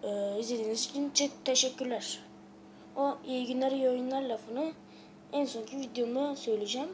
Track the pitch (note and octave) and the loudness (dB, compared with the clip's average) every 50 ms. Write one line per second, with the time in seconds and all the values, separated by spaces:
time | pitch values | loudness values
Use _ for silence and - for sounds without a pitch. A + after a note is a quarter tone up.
0 | - G#3 G3+ G3+ G3+ G3+ G3+ G#3 A#3 A3 B3 A#3 A3 G#3+ A3 A3+ - - - C#4 | -2 -2 -2 0 0 0 0 -2 -2 -2 -2 0 0 0 0 0 -2 -2 -2 -2
1 | C#4+ C#4+ C#4+ - C#4+ C#4 - - - - B3+ - - C4 B3+ - B3+ B3 A#3+ G#3 | -2 2 2 2 2 2 -2 -4 0 2 4 4 4 4 2 -2 -4 -2 -2 -2
2 | - - - - - - - - - - - - - - - - - - - - | -4 -6 -8 -8 -10 -16 -18 -20 -20 -20 -20 -20 -20 -20 -20 -20 -20 -10 -2 0
3 | C#4 C#4 C#4 - - - C4 B3+ B3 A#3 B3+ B3+ C4 C4+ C4+ C4+ C4 B3+ B3 B3 | 2 2 2 -2 -4 -2 -2 -2 0 0 2 2 4 4 4 4 4 4 4 4
4 | B3 B3+ C4 C4+ C4+ B3+ A#3 G#3+ - A3 A3+ B3+ D4+ D#4+ D#4+ - - - - - | 2 0 0 0 0 0 -2 -4 -4 -6 -2 -2 -2 -2 -2 -8 -16 -20 -20 -20
5 | - - - - - - - C#4+ C#4+ C4 - A3+ A3 - C4 C#4 C4+ A#3+ A3+ A#3+ | -20 -20 -20 -20 -14 -4 0 0 2 2 0 -4 -6 -6 -6 -6 -6 -4 0 0
6 | A#3+ A#3 A#3+ C4 C#4+ D4 C#4 C#4 - B3 A3 G#3+ G#3 G#3 G#3+ B3+ C#4 E4+ | 0 2 2 2 2 2 0 -2 0 2 2 2 2 0 0 -2 -2 -4